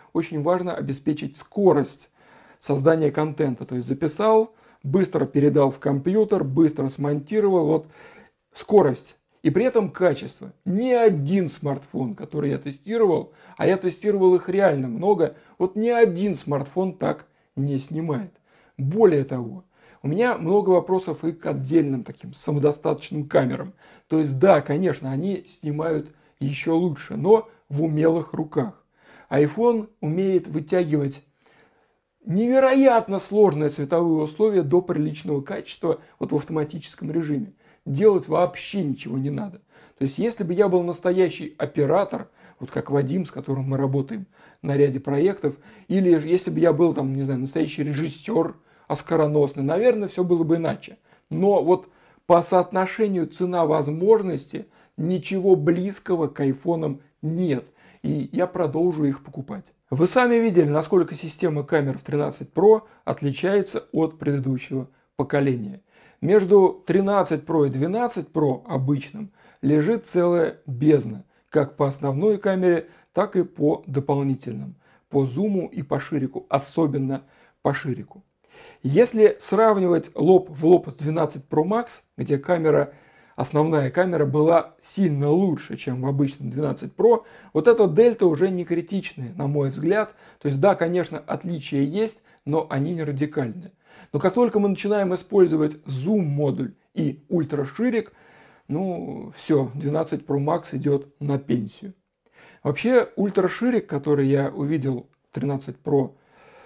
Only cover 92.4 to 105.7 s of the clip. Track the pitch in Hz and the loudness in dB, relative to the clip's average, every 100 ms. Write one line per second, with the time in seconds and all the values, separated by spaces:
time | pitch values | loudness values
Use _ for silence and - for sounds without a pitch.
92.4 | - 156 - 135 151 170 147 139 151 147 | -4 -4 -2 -4 -4 -4 -6 -4 -4 -4
93.4 | 123 - - _ _ - - 143 185 214 | -6 -8 -16 _ _ -20 -8 -2 0 2
94.4 | 240 208 202 190 202 208 190 180 - 196 | 2 2 0 -2 -2 0 0 -4 0 4
95.4 | 175 156 151 151 - 131 156 214 147 143 | 4 4 0 -4 -10 -6 0 0 0 0
96.4 | 143 - 127 - _ - 151 - _ 170 | -2 -2 -6 -10 _ -4 -4 -4 _ -2
97.4 | 143 143 139 - 247 226 - _ _ _ | -2 -4 -6 -2 -2 0 -4 _ _ _
98.4 | - _ - 147 190 170 139 - - - | -20 _ -8 -6 -4 -6 -8 -12 -14 -14
99.4 | - 147 127 135 139 156 156 143 - 139 | 0 0 0 -4 -4 -2 -2 -6 -4 -2
100.4 | 143 170 - 135 139 139 143 _ 143 139 | 0 -2 -4 -4 -2 -2 -4 _ -4 -4
101.4 | - 120 - - 202 - _ _ _ _ | -2 -4 -4 -12 -20 -20 _ _ _ _
102.4 | - _ 143 139 233 247 247 - 196 196 | -20 _ -6 -2 2 2 2 -2 -2 0
103.4 | 180 - 247 233 - 143 147 143 135 147 | 0 0 -2 -2 -2 -4 0 0 2 0
104.4 | - 156 147 156 131 123 - _ _ - | -2 -4 -4 -2 -2 -6 -10 _ _ -8
105.4 | 139 135 127 | -6 -6 -8